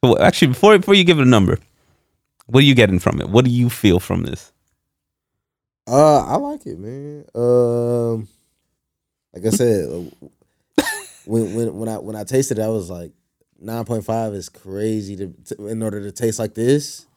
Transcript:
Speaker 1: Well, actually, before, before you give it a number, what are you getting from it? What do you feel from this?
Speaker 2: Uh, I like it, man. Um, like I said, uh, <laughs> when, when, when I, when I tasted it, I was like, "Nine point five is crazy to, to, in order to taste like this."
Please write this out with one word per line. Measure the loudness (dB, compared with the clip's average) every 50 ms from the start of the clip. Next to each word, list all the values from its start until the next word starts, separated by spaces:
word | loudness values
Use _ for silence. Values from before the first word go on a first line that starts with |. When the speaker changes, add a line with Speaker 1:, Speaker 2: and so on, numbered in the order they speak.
Speaker 1:
Well, | 4 4 4 4
actually, | 4 2 4 2 0 0
before, | 2 4 6 6 6
before | 6 4 4 4
you | 4 6
give | 6 6 6
it | 8
a | 6
number, | 6 6 4 2 0 -2 _ _ _ _ _ _ _ _ _ _ _ _ _ _ _ _ _
what | 0 2 4
are | 6
you | 6 6
getting | 6 4 4 2 0
from | 0 -2 -4 -4
it? | -6 2
What | 2 2 2
do | 4
you | 2 0 0 -2
feel | -2 0 2 2 2 2
from | 0 -2 -6 -4 -4
this? | -6 -10 -12 -14 _ _ _ _ _ _ _ _ _ _ _ _ _ _ _ _ _ _ _ _ _ _ _ _ _ _ _ _
Speaker 2:
Uh, | 0 2 4 6 6 4 4 2
I | 0 -4
like | -4 -4 -6 -10 -12 _
it, | -16 -16 -14
man. | -14 -14 -14 -14 -16 -16 -18 -18 -20 _ _
Um, | -2 0 2 4 4 2 2 0 -2 -2 -2 -2 -2 -2 -4 -4 -6 -8 -12 _ _ _ _ _ _ _ _ _ _ _ _ _ _ _ _ _ _ _ _ _
like | -4 -2
I | -2
said, | 0 2 2 2 2 0 -2
uh, | -6 -8 -12 -12 -14 _ _ -20 -20 _ _ _ _ _ _ _ _ _ -2 -2 -2 -6 -10 -14
<laughs> | -20 _ _ _
when, | -4 -2 -2 -2 -2 -4
when, | -6 -6 -6 -6
when | -8 -10 -8
I, | -10 -10
when | -10 -12 -12
I | -12 -10
tasted | -2 -2 -2 0 0 -2 -4
it, | -2
I | -2
was | -4 -4 -6 -8
like, | -12 -14 -16 -18 _ _ _ _ _ _ _ _ _ _
"Nine | -14 -12 -10 -10 -6
point | -6 -6 -6 -4
five | -4 -6 -4 -4 -6 -8
is | -10 -12 -14
crazy | _ _ _ -14 -10 -6 -4 -4 -4 -4 -6 -10 -12
to, | -12 -12 -14 -14 _ _ -16 -14
to, | -14 -10
in | -10 -8 -6 -6
order | -6 -8 -8
to | -12 -12
taste | -10 -4 -4 -4 -4 -4
like | -8 -8 _
this." | -4 0 0 0 0 -2 -8 -16 -18 _ _ _